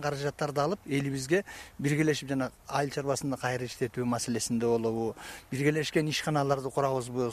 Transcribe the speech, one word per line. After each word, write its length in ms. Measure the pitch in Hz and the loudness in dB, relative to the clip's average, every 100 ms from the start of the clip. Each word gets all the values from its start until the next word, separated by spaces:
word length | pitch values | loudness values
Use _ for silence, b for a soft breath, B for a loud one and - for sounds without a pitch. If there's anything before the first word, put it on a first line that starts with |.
xarajatlarni 560 | 147 139 143 - 147 143 151 | -2 -2 -2 -2 -2 2 0
olib, 140 | 202 - 139 | -2 -2 0
elimizga 440 | 139 135 127 185 - B B - | 0 -4 0 0 0 B B -2
birgalashib, 440 | 143 147 156 143 135 | 2 4 4 2 -2
jana 140 | 135 127 - - 139 | -2 -2 -4 -4 -2
ayil 120 | 143 147 | 0 -2
chorvasini 400 | 139 131 143 123 | 0 0 -2 -2
qayta 200 | 127 123 123 | -2 -2 -6
ishlatuv 380 | - 123 123 120 | -4 -4 0 0
masalasida 520 | 117 - 113 - 117 117 | 0 0 -2 0 2 4
bo'ladi. 320 | 117 113 113 113 - B B B | 4 2 0 -2 -4 B B B
Birgalashgan 540 | 131 143 156 151 165 156 | 0 2 2 2 2 2
ishxonalarni 580 | 139 - 151 139 139 131 147 | 0 0 2 2 0 0 0
quramizmi, 520 | 143 131 123 123 120 | 2 0 -2 -2 -2